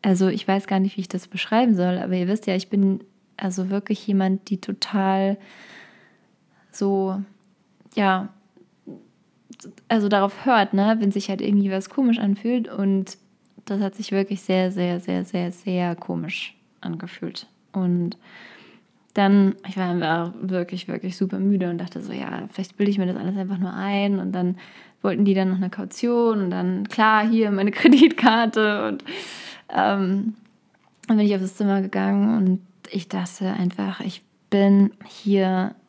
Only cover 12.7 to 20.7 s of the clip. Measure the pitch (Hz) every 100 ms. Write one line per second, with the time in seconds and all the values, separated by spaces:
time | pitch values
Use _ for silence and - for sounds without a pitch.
12.7 | - 196 196 190 - _ _ _ - -
13.7 | 202 196 196 208 196 196 190 - 185 185
14.7 | 196 180 175 180 180 180 180 175 175 -
15.7 | 180 175 170 - 175 165 - - - _
16.7 | _ - 165 180 - 170 - - _ _
17.7 | 196 180 175 170 - - - - - -
18.7 | - _ _ _ - 196 202 196 185 -
19.7 | 190 180 175 160 165 170 - 190 185 175